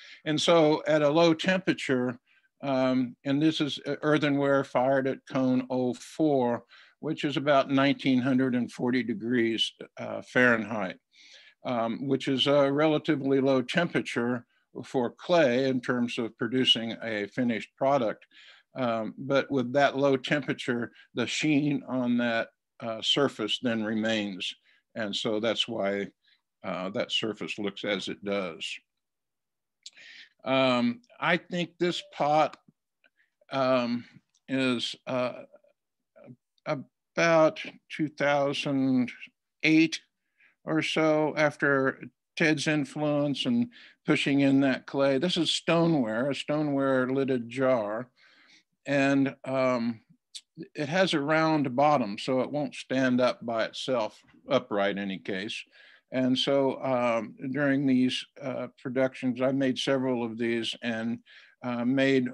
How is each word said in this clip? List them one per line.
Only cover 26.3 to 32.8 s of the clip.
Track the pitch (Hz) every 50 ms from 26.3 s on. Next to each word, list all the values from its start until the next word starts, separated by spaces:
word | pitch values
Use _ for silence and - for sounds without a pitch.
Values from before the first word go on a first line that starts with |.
| _ _ _ _ _ _ -
uh, | 101 87 87 92 95
that | 107 123 - -
surface | - - - 110 101 - 92 78 - -
looks | 104 98 - - -
as | 104 101 95 - -
it | 82 - -
does. | 101 101 101 95 87 80 78 - - - - - _ _ _ _ _ _ _ _ _ _ _ _ _ _ _ _ _ _ _ _ - - - - - - - - - _ _ -
Um, | - 135 131 135 131 123 120 120 120 117 - _ _ - -
I | 151 156 180
think | 175 - - 180 175 170 170 - -
this | 170 180 165 - - -
pot, | - - 151 147 151 156 151 - - - _ _ _ _